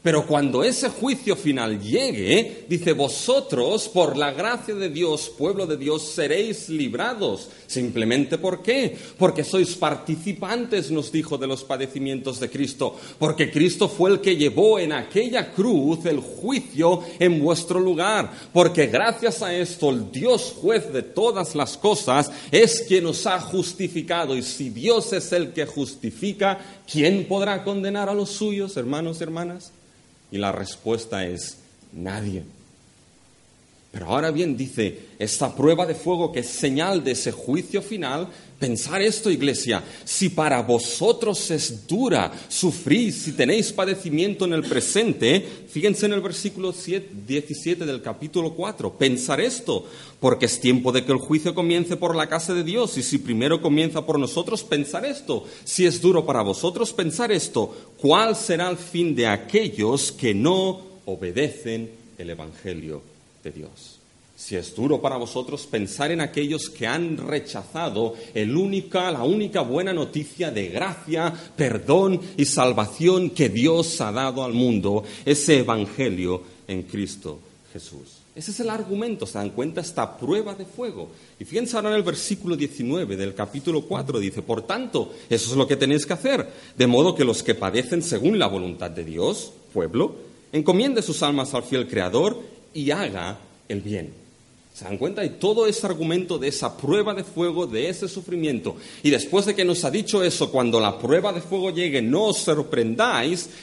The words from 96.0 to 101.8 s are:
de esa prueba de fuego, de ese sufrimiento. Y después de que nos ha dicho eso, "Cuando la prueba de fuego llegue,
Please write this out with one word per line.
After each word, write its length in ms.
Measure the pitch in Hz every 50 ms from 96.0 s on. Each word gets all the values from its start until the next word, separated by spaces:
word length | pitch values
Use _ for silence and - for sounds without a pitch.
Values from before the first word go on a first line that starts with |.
| 160 156 170 180 - - 180 139
de 80 | 131
esa 280 | 143 139 - - 123 -
prueba 380 | - - 139 180 208 208 214 202
de 100 | 190 185
fuego, 440 | - - 165 175 175 156 170 175
de 220 | 135 110 110 135 170
ese 180 | - - 202
sufrimiento. 680 | 180 - 190 170 - 180 175 160 151 131 107 - 104 85 - - - - - -
Y 80 | 147
después 340 | 143 117 - - 170 202 190
de 80 | 208 202
que 100 | 202 185
nos 220 | 175 170 170 160
ha 60 | 135
dicho 320 | 139 220 208 - - 202 185
eso, 260 | 175 151 - 156 -
"Cuando 300 | - 131 123 120 117 113
la 180 | 110 104 101
prueba 340 | - - 120 147 180 190 208
de 100 | 185 175
fuego 280 | 160 165 185 190 185 190
llegue, 320 | 170 170